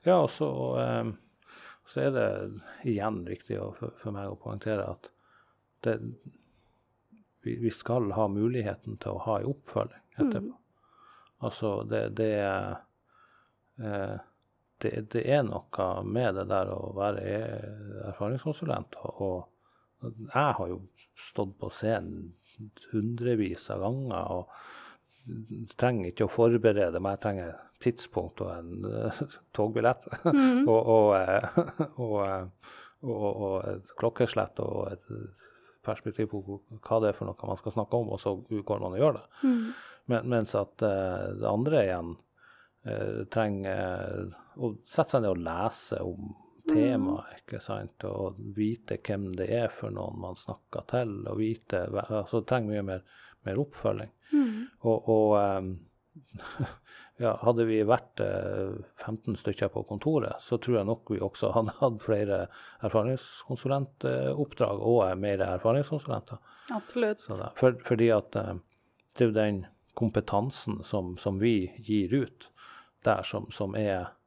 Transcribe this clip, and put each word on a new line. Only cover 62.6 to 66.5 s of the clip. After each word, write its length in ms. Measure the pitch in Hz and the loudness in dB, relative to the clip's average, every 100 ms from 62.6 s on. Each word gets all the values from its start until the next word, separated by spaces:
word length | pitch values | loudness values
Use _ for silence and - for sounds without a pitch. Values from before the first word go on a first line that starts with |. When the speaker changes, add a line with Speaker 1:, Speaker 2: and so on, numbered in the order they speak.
| - - | -20 -6
Speaker 1:
erfaringskonsulentoppdrag 2000 | 107 110 113 131 - - - 131 131 139 139 _ 135 127 131 143 143 - 110 101 | 0 2 2 -2 -6 -18 -10 -6 0 0 -2 _ -2 0 0 0 -4 0 0 2
og, 240 | 107 117 | 4 6
eh, 100 | 95 | 4
mer 240 | 92 101 98 | 2 0 0
erfaringskonsulenter. 1000 | 92 90 113 131 143 151 - 131 - 113 - | 0 2 4 2 2 -4 -4 -6 -8 -16 -16